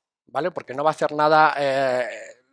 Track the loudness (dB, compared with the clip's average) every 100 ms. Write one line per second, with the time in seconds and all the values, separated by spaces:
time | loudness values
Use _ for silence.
0 | _ _ _ -6 -6 -6 -12 -4 -2 0
1 | -4 0 4 6 4 2 -2 0 0 -2
2 | -4 -8 -16 -20 _